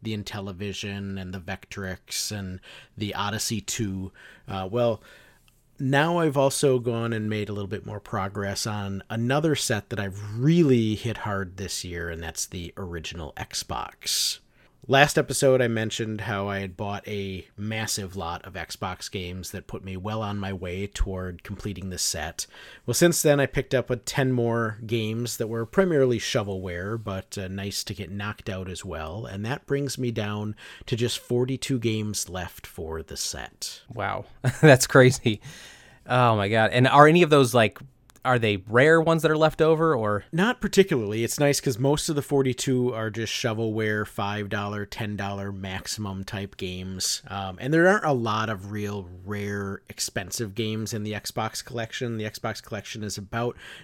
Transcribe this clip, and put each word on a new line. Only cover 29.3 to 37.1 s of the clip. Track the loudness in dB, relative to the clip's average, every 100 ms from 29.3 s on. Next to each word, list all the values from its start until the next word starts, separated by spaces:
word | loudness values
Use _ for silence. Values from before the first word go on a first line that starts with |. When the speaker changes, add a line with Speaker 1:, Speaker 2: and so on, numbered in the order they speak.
| -6 -6
Speaker 1:
that | -6 -2
brings | -2 -2 -2
me | -4
down | -2 -4 -4 -6 -8 -14 -18 -4
to | 0
just | 0 -2
forty-two | -2 0 0 -2 -2 0
games | 0 0 -2 -4 -6
left | -6 -8 -10 -16
for | -12 -8 -8
the | -8 -8
set. | -8 -8 -12 -10 -12 -12 -14
Speaker 2:
Wow. | -6 -4 -4 -8 -4
<laughs> | -4 6
That's | 8 8 8
crazy. | 8 8 8 0 -2 -6 -18 -20 -20 -20 -20 -2
Oh, | 2 4 4
my | 2
God. | 4 4
And | 6 8
are | 10
any | 10